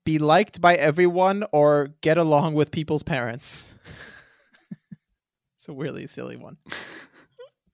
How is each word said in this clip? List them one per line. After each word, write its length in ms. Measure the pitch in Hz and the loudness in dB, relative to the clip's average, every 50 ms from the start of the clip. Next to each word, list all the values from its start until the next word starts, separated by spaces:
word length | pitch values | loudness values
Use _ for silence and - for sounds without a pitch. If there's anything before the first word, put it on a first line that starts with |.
| - | -4
be 120 | 160 156 151 | -2 0 0
liked 440 | 151 151 160 190 214 - - 175 | 2 4 4 4 4 0 -2 0
by 120 | 170 175 175 | 2 4 4
everyone 680 | 170 143 156 147 175 180 175 175 180 185 190 196 202 214 - | 4 2 0 2 2 2 2 2 2 2 2 0 -2 -4 -2
or 360 | - 147 147 147 147 147 139 139 151 - | 2 2 4 4 4 2 0 -4 -6 -4
get 160 | - 156 156 | 0 0 2
along 380 | 175 165 156 151 143 180 160 151 | 2 2 4 2 2 2 2 0
with 160 | 151 147 - | 0 -2 -2
people's 320 | - 160 151 156 156 143 | -2 -8 -6 -4 -4 -6
parents? 720 | - - 160 131 120 117 117 131 - - - - - - - _ | -4 -4 -6 -4 -4 -6 -8 -10 -10 -10 -10 -12 -12 -16 -20 _
<laughs> 40 | _ - - - - - - - - _ _ _ _ _ _ _ _ - - - _ - - - _ _ _ _ _ _ _ _ _ _ _ _ | _ -20 -20 -20 -20 -20 -20 -20 -20 _ _ _ _ _ _ _ _ -20 -20 -20 _ -20 -20 -20 _ _ _ _ _ _ _ _ _ _ _ _
It's 100 | - - | -20 -16
a 40 | 147 | -12
really 320 | 135 156 135 - - - | -10 -8 -8 -8 -10 -14
silly 300 | 139 - - 123 123 123 | -14 -14 -14 -14 -14 -14
one. 200 | 123 117 - - - _ - - - - - - - - _ _ _ _ _ _ - 508 587 _ _ _ _ | -16 -18 -20 -20 -20 _ -16 -16 -16 -16 -18 -20 -20 -20 _ _ _ _ _ _ -20 -20 -20 _ _ _ _